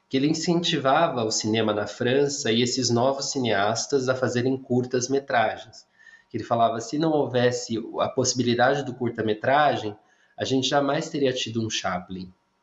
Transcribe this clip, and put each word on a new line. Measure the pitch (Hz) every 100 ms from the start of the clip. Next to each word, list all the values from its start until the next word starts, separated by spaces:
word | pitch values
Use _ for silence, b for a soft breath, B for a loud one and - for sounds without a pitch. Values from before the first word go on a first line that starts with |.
| _
que | 135
ele | 143
incentivava | 160 - 170 175 151 131 143 170 127
o | 110
cinema | 110 110 113 107
na | 104 101
França | - 120 131 143 - 117
e | 113
esses | 123 135 120
novos | 117 127 131 -
cineastas | 139 120 101 101 117 - 143 127
a | 127
fazerem | 120 113 123 131
curtas-metragens. | - 123 123 123 120 139 135 127 107 - - - - b b b b
Que | 113
ele |
falava, | - 117 117 113
se | - 147
não | 160
houvesse | 156 131 123 123 120 - 113 - 78
a | 101
possibilidade | - 123 123 120 120 123 143 135
do |
curta-metragem, | 117 117 113 110 104 - 139 147 117 104 101 b b b -
a | 107
gente | 135 127
jamais | 147 139 147 160
teria | 151 135
tido | 127 - 113 110
um |
Chaplin. | - 95 90 - 92 92 - _ _